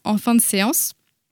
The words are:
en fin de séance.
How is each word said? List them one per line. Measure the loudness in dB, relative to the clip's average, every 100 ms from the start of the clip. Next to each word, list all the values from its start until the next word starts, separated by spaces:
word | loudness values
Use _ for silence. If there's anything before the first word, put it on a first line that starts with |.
en | -2 -2
fin | 2
de | 2
séance. | 2 0 0 0 -4 -8 _ _ _